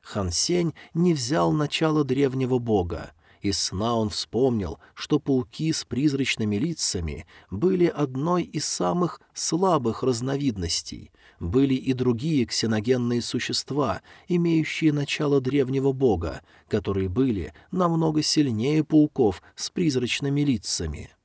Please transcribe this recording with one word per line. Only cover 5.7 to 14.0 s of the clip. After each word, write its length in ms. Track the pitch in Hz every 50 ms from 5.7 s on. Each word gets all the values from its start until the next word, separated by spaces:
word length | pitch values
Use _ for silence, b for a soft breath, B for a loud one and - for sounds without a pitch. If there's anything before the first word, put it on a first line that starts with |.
с 140 | 151 - -
призрачными 720 | _ - 123 139 156 139 139 135 - - - 113 107 104
лицами 720 | 101 123 170 160 - - - - 92 85 78 71 65 - B B B B B
были 340 | 90 101 127 185 190 180 175
одной 580 | 165 - - 147 135 127 131 143 170 180 180 165
из 220 | - - 151 147
самых 560 | - - - 180 180 175 175 175 165 - - b b b
слабых 680 | - - - - 165 190 190 175 147 120 117 107 -
разновидностей. 1080 | - 127 127 113 120 131 139 139 143 139 107 98 87 85 - - - - - - - - b b b b b b
Были 360 | - 85 92 131 139 135 131
и 180 | 131 - 131 131
другие 520 | 123 127 123 120 110 127 165 160 139 117
ксеногенные 760 | 113 - - - 113 110 110 104 120 131 127 123 120 120 120
существа, 800 | 113 - - 127 - - 127 - - - 135 143 143 117 95 -